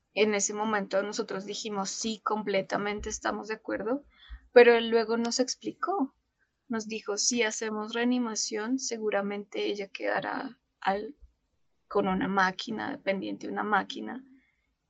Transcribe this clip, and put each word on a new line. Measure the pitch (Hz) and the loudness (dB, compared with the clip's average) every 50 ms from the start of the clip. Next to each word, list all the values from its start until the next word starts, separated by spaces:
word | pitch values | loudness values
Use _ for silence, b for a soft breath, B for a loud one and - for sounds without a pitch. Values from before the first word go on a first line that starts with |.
| _ _ _ | _ _ _
En | 190 214 214 208 | 2 4 4 4
ese | 202 202 - 208 | 2 0 -2 -2
momento | 208 214 220 214 208 196 196 - 196 202 | -2 -2 0 0 0 0 0 0 0 0
nosotros | 202 208 - 214 - 202 190 196 | 0 -2 -4 -4 -4 -6 -8 -8
dijimos, | 196 202 - - 226 208 196 190 196 | -8 -8 -8 -8 -6 -4 -4 -4 -4
"Sí, | - - - 226 220 202 - | -4 -4 -4 -4 -4 -2 0
completamente | - 214 214 208 208 196 190 190 - 202 196 202 208 208 214 214 214 | 0 0 0 0 0 0 0 0 0 -2 -2 -2 -2 -4 -4 -6 -6
estamos | 214 - - 220 214 214 208 208 | -8 -4 -2 -4 -4 -4 -6 -8
de | 220 | -8
acuerdo", | 220 - - 214 202 196 220 254 285 - b b b b b b b b b | -8 -6 -6 -6 -4 -2 -2 -2 -2 -4 b b b b b b b b b
pero | - 247 240 240 233 | 10 10 10 12 10
él | 233 233 226 | 6 4 2
luego | 226 233 226 214 226 233 | 2 2 2 2 0 0
nos | 233 233 233 - | 0 0 0 0
explicó, | 254 254 - - - 214 - - - - 381 - 269 269 - _ _ _ _ _ _ _ _ _ _ - | 0 -2 -2 -6 -8 -10 -8 -6 -4 -2 0 0 0 -2 -4 _ _ _ _ _ _ _ _ _ _ -6
nos | 226 220 220 214 | -6 -6 -4 -6
dijo, | 220 214 - - 202 202 | -8 -6 -4 -4 -2 0
"Si | - - 247 240 226 | 0 2 2 2 2
hacemos | 214 220 - 226 220 214 214 214 214 226 | 0 0 -2 -4 -4 -4 -4 -6 -4 -2
reanimación, | 233 240 247 247 247 247 226 220 208 - - 226 214 214 226 262 262 | 0 2 2 2 2 0 -2 -2 -4 -4 -4 -4 -4 -2 -2 -2 -2
seguramente | - - 233 226 220 214 202 202 196 202 202 202 202 - - 214 208 208 | -2 -4 -6 -4 -2 0 0 0 0 -2 -4 -6 -8 -8 -6 -4 -2 -2
ella | 202 208 196 196 | -2 -4 -6 -8
quedará | - - 220 202 208 196 - 104 - - - - - - _ _ _ _ | -8 -6 -4 -2 -2 0 -2 -2 -4 -4 -6 -8 -12 -16 _ _ _ _
al, | - 196 196 202 214 220 294 _ - - _ _ _ _ _ _ _ _ _ _ _ _ | -2 0 0 0 -4 -8 -12 _ -20 -20 _ _ _ _ _ _ _ _ _ _ _ _
con | - 208 202 190 | 0 2 2 2
una | 185 190 180 185 | 2 0 0 0
máquina, | 196 196 185 185 185 - - - 220 214 - - | 2 2 2 2 0 -4 -6 -6 -6 -6 -4 -6
dependiente | - - - 196 196 196 - 208 202 - - - | -6 -4 -2 -2 -2 -2 -4 -6 -8 -8 -8 -6
de | 196 | -4
una | 202 208 | -4 0
máquina, | 208 214 190 196 202 - 220 214 214 226 262 269 b b b b b b b b b _ _ _ | 0 2 0 0 -2 -6 -10 -10 -10 -10 -12 -14 b b b b b b b b b _ _ _